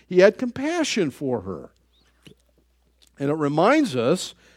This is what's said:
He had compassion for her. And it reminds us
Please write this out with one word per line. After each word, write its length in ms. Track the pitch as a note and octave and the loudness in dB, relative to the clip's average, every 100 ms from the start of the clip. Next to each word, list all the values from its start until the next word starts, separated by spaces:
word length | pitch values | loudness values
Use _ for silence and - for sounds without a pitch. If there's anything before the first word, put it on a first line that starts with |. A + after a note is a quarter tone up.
| - | -2
He 140 | F3+ | 4
had 180 | F#3+ G#3 | 6 4
compassion 720 | B3 A#3 C#4+ F4 D4+ - D#3+ | -4 -6 -4 -4 -2 -2 -4
for 300 | - C#3 A#2+ | -4 -6 -6
her. 320 | F2+ E2 C2 _ _ _ _ _ - - _ _ _ _ _ _ _ - | -6 -12 -14 _ _ _ _ _ -20 -20 _ _ _ _ _ _ _ -8
And 80 | C#3 | -4
it 40 | |
reminds 600 | D#3 C#3+ D3+ F#3+ D4+ C4+ | -2 -2 2 4 4 2
us 400 | B2+ A#2 F#3 - - _ | 0 0 0 -4 -16 _